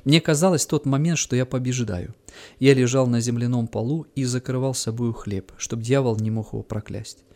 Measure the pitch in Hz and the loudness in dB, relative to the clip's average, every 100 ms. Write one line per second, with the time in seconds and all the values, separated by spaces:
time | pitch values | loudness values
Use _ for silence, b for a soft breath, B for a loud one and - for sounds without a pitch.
0 | 135 160 165 147 190 165 - 151 139 135 | 2 2 4 2 4 2 0 -2 0 0
1 | 160 156 - 123 127 127 127 127 110 90 | 0 0 0 -2 0 -2 -2 -2 -2 -4
2 | 101 - - B B B 135 131 123 131 | -6 -12 -20 B B B 6 6 6 4
3 | 127 117 117 117 123 123 113 107 113 160 | 2 2 0 -2 0 0 -2 -4 -2 -4
4 | 147 - 127 127 127 127 135 123 - 113 | -6 -4 -2 -2 -2 -2 -2 -4 -4 -2
5 | 120 113 104 98 - - - 117 117 135 | -2 -4 -6 -8 -8 -12 -8 -6 0 2
6 | 127 110 110 110 107 113 - 107 - 104 | 2 0 0 -2 -4 -8 -8 -8 -8 -12
7 | 107 - _ | -12 -18 _